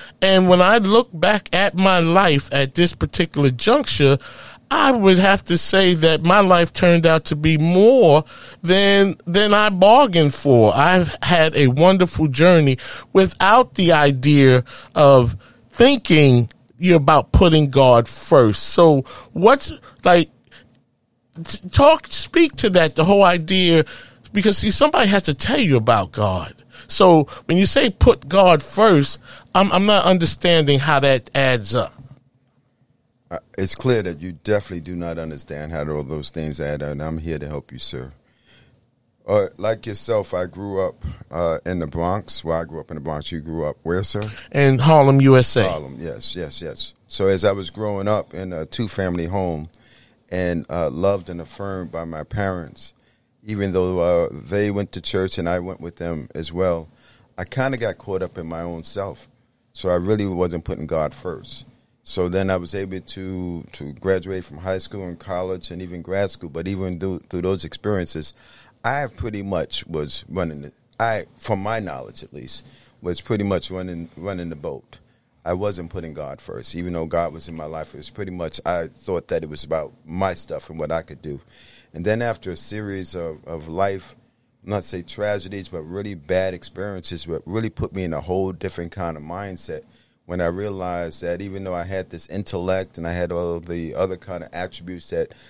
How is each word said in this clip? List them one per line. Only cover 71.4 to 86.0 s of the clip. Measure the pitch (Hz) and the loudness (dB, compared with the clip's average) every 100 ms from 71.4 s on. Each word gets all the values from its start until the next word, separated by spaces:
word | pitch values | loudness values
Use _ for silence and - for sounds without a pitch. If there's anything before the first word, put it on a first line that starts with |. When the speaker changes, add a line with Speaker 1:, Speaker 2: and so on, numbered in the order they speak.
| - 98 | -8 -6
Speaker 2:
my | 101 113 | -4 -8
knowledge | 92 67 55 - | -8 -12 -14 -18
at | - | -20
least, | 69 64 - - _ _ _ | -18 -14 -16 -16 _ _ _
was | 87 85 | -10 -10
pretty | - 110 | -6 -4
much | 101 92 - | -2 -4 -6
running, | 92 92 85 82 - | -10 -12 -12 -14 -14
running | 92 92 85 | -12 -10 -10
the | 76 | -12
boat. | 76 69 - - _ _ _ _ 82 | -12 -14 -18 -20 _ _ _ _ -8
I | |
wasn't | 90 104 85 82 | -6 -6 -8 -12
putting | 92 82 76 | -12 -12 -12
God | 71 69 | -14 -14
first, | - 57 - 82 | -16 -14 -12 -10
even | 87 | -8
though | 85 82 | -8 -6
God | 85 85 | -4 -6
was | 80 80 | -8 -16
in | 80 | -14
my | 78 | -14
life. | 78 78 | -14 -14
It | 73 | -18
was | 78 | -18
pretty | - 98 | -14 -12
much, | 90 80 - - | -10 -10 -8 -6
I | 87 82 | -6 -8
thought | - - 87 - | -12 -8 -8 -6
that | 85 | -8
it | 78 | -8
was | 76 | -12
about | 73 80 73 - | -8 -8 -8 -16
my | 78 85 95 | -14 -6 -6
stuff | 85 - 73 - | -6 -10 -14 -12
and | 80 | -12
what | 76 | -8
I | 80 | -8
could | 80 71 | -8 -16
do. | 78 69 - _ - - _ | -14 -14 -16 _ -20 -20 _
And | 82 | -8
then | 90 110 | -4 -4
after | 120 113 95 | -4 -6 -10
a | 85 | -12
series | - 107 104 98 90 | -12 -12 -10 -10 -12
of, | 92 82 78 - | -12 -12 -12 -14
of | 82 80 | -16 -10
life, | 82 98 98 - _ _ _ _ _ | -4 -4 -4 -12 _ _ _ _ _
not | - 104 | -10 -8
say | - 92 | -8 -12
tragedies, | 82 - 104 104 90 98 92 | -14 -8 -6 -6 -8 -14 -14
but | 90 | -14
really | 78 95 | -12 -12